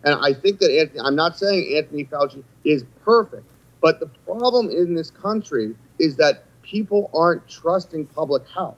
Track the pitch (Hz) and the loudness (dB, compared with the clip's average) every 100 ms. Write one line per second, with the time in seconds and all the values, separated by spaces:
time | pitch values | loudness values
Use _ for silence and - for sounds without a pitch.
0 | 143 143 143 135 196 196 175 139 156 - | 0 0 0 0 -2 0 2 2 0 -2
1 | 127 143 165 170 196 190 - 147 151 147 | -2 0 0 0 -2 0 -2 -4 -4 -10
2 | 139 143 143 - - _ 151 147 127 _ | -8 -2 -2 -4 -20 _ 0 0 -2 _
3 | - 233 214 - - _ _ _ 160 160 | 2 2 2 -10 -20 _ _ _ 2 2
4 | 156 - - 214 247 247 220 165 175 170 | -6 -12 -10 -2 2 2 0 0 0 -2
5 | 160 _ 196 220 - 131 107 117 _ _ | -6 _ -4 -4 -4 -4 -4 -8 _ _
6 | 160 135 151 - _ _ - 208 214 202 | -2 4 2 2 _ _ -8 -6 0 -2
7 | 202 156 170 170 _ - 165 185 180 160 | 0 2 2 2 _ -8 -2 -2 -4 -10
8 | 143 - 151 135 - 180 160 | -8 -6 -2 -2 -4 -10 -10